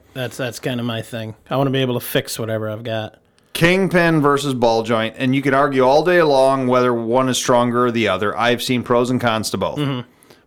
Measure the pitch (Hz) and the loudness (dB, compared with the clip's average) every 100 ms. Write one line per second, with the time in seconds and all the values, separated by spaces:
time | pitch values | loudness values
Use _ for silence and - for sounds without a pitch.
0 | _ 135 120 - 123 - 139 120 120 113 | _ -10 -10 -8 -8 -6 -6 -6 -6 -6
1 | - 117 110 - - 131 139 135 131 123 | -8 -10 -10 -14 -6 -2 -2 -2 -2 -4
2 | - 135 - - 113 110 107 107 117 110 | -2 -4 -4 -8 -4 -4 -6 -8 -8 -8
3 | 107 - _ _ _ - 170 185 185 180 | -8 -14 _ _ _ 0 2 2 2 2
4 | 170 160 143 139 143 127 117 113 110 113 | 2 4 2 2 0 0 2 2 0 -2
5 | 110 - 131 135 139 135 143 131 127 151 | -2 -4 -2 0 0 2 2 2 4 4
6 | 165 175 156 135 135 135 123 127 123 117 | 4 4 4 4 4 2 2 2 2 0
7 | 113 127 131 117 - 120 120 120 123 117 | 0 0 0 -2 2 2 2 2 0 2
8 | 104 92 104 80 120 120 - 123 110 120 | 0 0 -2 0 0 0 -2 -2 0 0
9 | 123 123 120 110 104 101 87 147 139 127 | 2 0 0 -2 -4 -4 -4 -4 -4 -6
10 | - _ _ - | -10 _ _ -20